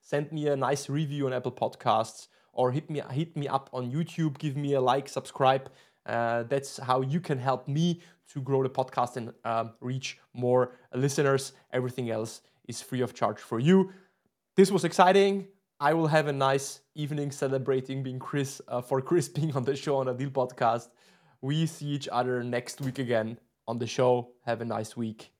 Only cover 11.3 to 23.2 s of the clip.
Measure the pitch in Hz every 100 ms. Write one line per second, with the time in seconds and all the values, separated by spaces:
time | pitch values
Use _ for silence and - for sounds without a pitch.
11.3 | 135 131 - _ 127 127 123 120 110 113
12.3 | - _ _ - 123 - 127 120 - 107
13.3 | 107 - 117 139 190 185 - _ _ _
14.3 | _ _ - 196 196 165 165 185 196 196
15.3 | 196 190 _ _ _ 143 165 160 156 147
16.3 | 139 135 135 139 - _ - 147 151 143
17.3 | 135 135 135 127 131 131 135 131 127 -
18.3 | 143 135 - - 123 123 135 131 175 139
19.3 | - 156 135 123 139 - 139 127 123 139
20.3 | 135 127 - 120 117 - _ _ _ _
21.3 | _ 135 151 160 - 147 143 - 120 123
22.3 | 123 120 120 123 - 139 131 123 120